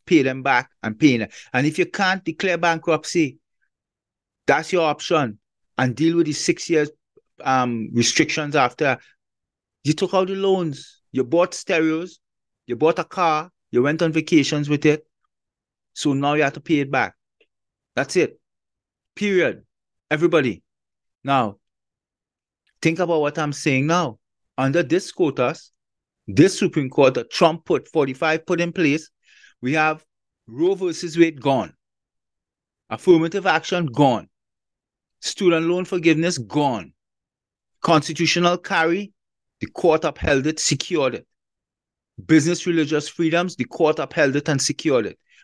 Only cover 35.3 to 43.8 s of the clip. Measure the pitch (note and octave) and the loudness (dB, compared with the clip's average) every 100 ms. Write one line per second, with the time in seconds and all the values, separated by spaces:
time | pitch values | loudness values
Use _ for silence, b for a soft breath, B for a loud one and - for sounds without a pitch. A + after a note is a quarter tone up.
35.3 | - F#3 E3 E3 F3+ F3 F#3 E3 D#3 E3+ | 0 2 2 0 -2 -4 0 2 2 0
36.3 | D3+ G#2 D3+ C#3+ A2 E2 _ _ _ _ | -4 -4 -2 -2 -4 -10 _ _ _ _
37.3 | _ _ _ _ _ - D#3+ D#3 D#3+ D#3+ | _ _ _ _ _ 2 2 2 -2 0
38.3 | F3 F3 F3+ - F3+ D#3+ F#3 G3+ _ _ | 2 0 0 -2 0 0 -2 -6 _ _
39.3 | _ _ _ - - F3 D#3 D#3 - D#3+ | _ _ _ -12 0 2 2 0 -4 0
40.3 | C#3 D3+ D#3 - C#3+ - E3 C3 A2+ - | 0 0 -4 -4 -4 -4 -2 -2 -4 -12
41.3 | _ _ _ _ _ _ _ _ - F#2+ | _ _ _ _ _ _ _ _ -18 2
42.3 | D#3 D#3 E3+ F3+ E3 C#3+ D3 D3 - D#3+ | 4 4 -2 -2 -2 0 -2 -4 -4 0
43.3 | E3+ F3+ - - - | 0 -2 -6 -8 0